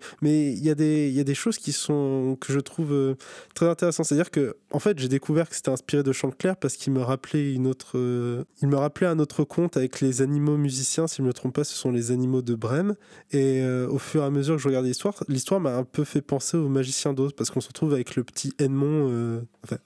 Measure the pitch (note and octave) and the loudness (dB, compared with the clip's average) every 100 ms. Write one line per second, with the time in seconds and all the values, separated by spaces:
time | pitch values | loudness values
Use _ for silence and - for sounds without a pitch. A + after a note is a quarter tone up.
0 | - - D3 D3+ C#3+ A#2+ D#3 D3 D#3 D3+ | -4 -2 2 4 2 0 0 2 2 2
1 | C#3+ C3 C#3 C#3 A#3 - - - - D3 | 2 2 0 0 -2 -2 -4 -4 0 0
2 | C#3 C3+ C3 C3 - C#3 C#3 - D#3 C#3+ | 2 0 0 -2 -2 -2 -2 -4 0 2
3 | C3+ C3 - - - - E3+ E3 F3 D#3+ | 2 -2 -8 -20 -18 0 2 2 0 0
4 | D#3+ D3 F3+ D#3+ B2+ - _ C#3+ G#3 E3 | 2 2 2 0 0 -2 _ -2 0 0
5 | B2+ C3+ - D#3 E3 - - C3 - D3 | 2 0 2 0 0 -2 -2 -2 0 0
6 | C#3 B2+ C3+ - F#3 F#3 C3 - - C3 | 2 0 -2 -2 -2 0 -4 -4 -2 0
7 | B2 C3+ - D3+ C#3+ C3 C3 B2+ - B2+ | 0 -2 -2 -2 0 0 0 -2 -4 -2
8 | B2 B2 A#2+ A#2+ - _ C#3 C#3 C#3+ - | -2 0 -2 -4 -8 _ 2 2 2 2
9 | F3+ D#3+ D3 - D3 - F3 C#3 B2+ - | 2 2 0 0 -2 0 0 2 -2 0
10 | C3+ B2 C3+ D3 D3 D3 C#3+ C3 B2+ - | 0 2 2 2 2 2 2 0 -2 0
11 | E3 - C3 B2 B2+ C#3 D3 - C3 A#2+ | -2 0 -2 0 -2 -2 -2 -2 -2 0
12 | A#2 B2 B2+ C3 A#2+ A#2 A2+ C#3 G3 G3+ | 0 0 0 0 0 -2 -2 0 0 -4
13 | - - - C#3+ C3+ C3 B2+ B2+ B2+ C#3 | -10 -20 -4 0 2 2 0 0 -2 -2
14 | - D#3 C#3 C#3+ C#3 D#3 C#3 C3 B2+ B2+ | -2 -2 0 0 0 0 0 0 0 0
15 | - - - C3 - G3 D3+ B2 B2+ - | -2 -4 -2 -2 0 0 2 0 -2 -2
16 | D3 D3+ - C3+ - E3+ D3 C3+ B2+ - | -2 -2 0 -2 0 0 2 0 0 -2
17 | D3+ C3+ C#3 - A#2 C3+ - - D#3+ C#3 | -2 0 -2 -2 -4 -4 -6 -2 0 0
18 | B2 - A#2 - C3+ - C#3 C3+ C#3+ D3+ | 0 -4 -4 -6 -6 0 0 2 2 2
19 | C#3 A#2+ A#2 A#2 A#2 _ - B2+ | 2 0 -2 -4 -8 _ -10 -10